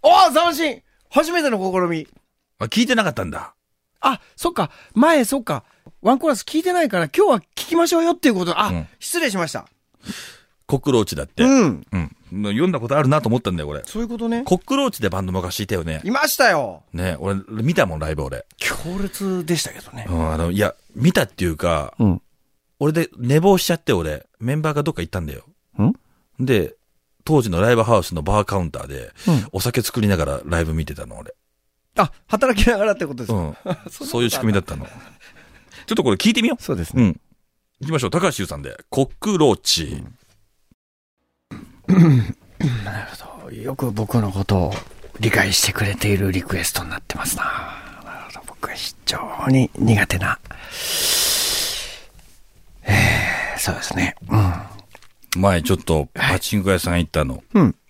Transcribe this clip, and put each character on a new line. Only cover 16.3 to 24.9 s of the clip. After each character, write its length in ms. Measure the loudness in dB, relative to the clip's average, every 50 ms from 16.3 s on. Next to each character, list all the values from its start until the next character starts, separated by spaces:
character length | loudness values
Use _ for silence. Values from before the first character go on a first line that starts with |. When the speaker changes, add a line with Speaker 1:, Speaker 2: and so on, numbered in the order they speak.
| 0
Speaker 1:
た 120 | 2 2 2
よ。 340 | 2 2 -2 -4 -8 -14 _ _ -8
Speaker 2:
ね、 240 | -4 -4 -4 -4 -4
俺、 160 | -4 -4 -4 -4 -6 -8
見 240 | -6 -2 -2 0 2
た 120 | 2 2
も 120 | 0 0
ん、 20 | -6
ラ 120 | -4 -4
イ 40 | -4
ブ 80 | -4 -4
俺。 220 | -6 -8 -10 -14 _ _
Speaker 1:
強 180 | _ -6 -4 -4 -6 -8 -8 -6 -6
烈 460 | -6 -6 -6 -6 -4 -4 -4 -4 0
で 120 | 0 0
し 60 | 0 -2
た 80 | -6
け 100 | -10 -14
ど 100 | -20 -18
ね。 160 | -14 -12 -8 -4
Speaker 2:
う 60 | -2
ん、 160 | -2 -2 0
あ 60 | 0
の、 120 | 0 -2 0
い 80 | 0
や、 160 | 0 0 0 -2 _ _ _ _
見 180 | 2 2 4 4
た 100 | 4 0
っ 40 |
て 160 | 0 _ -2 -2
い 40 | -2
う 80 | -2
か、 360 | 0 0 0 0 0 -2 -6 -2 2
Speaker 1:
う 60 | 2
ん。 160 | 2 2 2 _ _ _ _ _ _ _ _ _ _ _ _
Speaker 2:
俺 140 | 0 0 2
で 160 | 0 -2 -2 -6
寝 220 | -6 -2 2 2 4
坊 180 | 6 6 4
し 80 | 4 4
ち 60 | 0
ゃ 40 | -2
っ 40 | -2
て、 140 | _ 0 0
俺、 320 | 0 0 -2 -6 -8 -10 _ _ _
メ 140 | -4 -2 -2
ン 60 | 0
バ 100 | -2 0
ー 20 | -2
が 80 | 0
ど 120 | -2 -2